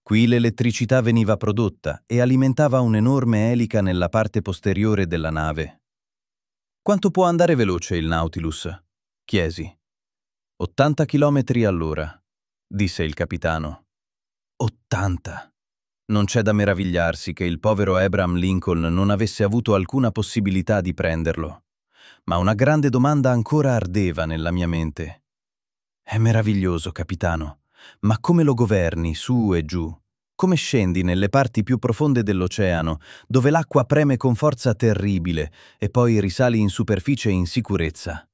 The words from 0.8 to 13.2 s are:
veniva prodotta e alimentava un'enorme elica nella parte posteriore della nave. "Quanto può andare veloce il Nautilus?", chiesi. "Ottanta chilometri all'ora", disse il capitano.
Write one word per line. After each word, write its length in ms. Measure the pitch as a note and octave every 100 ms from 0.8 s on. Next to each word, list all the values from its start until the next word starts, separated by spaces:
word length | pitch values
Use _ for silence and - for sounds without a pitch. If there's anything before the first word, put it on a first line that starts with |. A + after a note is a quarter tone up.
| A2+ C3
veniva 360 | A#2 A#2 G#2+ G#2
prodotta 680 | G#2 G#2 A2 - D#2 D#2 _
e 140 | A#2+
alimentava 600 | B2 C3 C3 B2+ D3+ C3
un'enorme 680 | B2 A2 A2+ C3+ A#2+ A2 A2
elica 320 | A#2+ A#2 A2
nella 260 | G2 F2+ F2
parte 340 | A2 G#2+ A2
posteriore 640 | G2+ F#2+ G#2 G2 G#2+ G#2 F2+
della 220 | E2+ D#2
nave. 520 | D#2+ D#2 D2+ D2+ - _ _ _ _ _ _ _ _ _ _
"Quanto 300 | - G3+ G3+
può 140 | F3+
andare 320 | F3+ E3+ F3 D3
veloce 400 | G#2 F2 - F2
il 100 | D#2+
Nautilus?", 600 | E2 E2 E2+ D#2+ D2+ E2 D#2+ _ _ _ _
chiesi. 520 | - G#2 E2 - D#2 _ _ _ _ _ _ _ _ _
"Ottanta 460 | F#2+ - C#3 C#3+
chilometri 600 | D3+ D3 D3 C#3+ B2 A#2+
all'ora", 580 | A2 F2+ D#2+ D#2 D#2 - _ _ _ _
disse 380 | _ G2 G2 -
il 120 | D#2+
capitano. 720 | D#2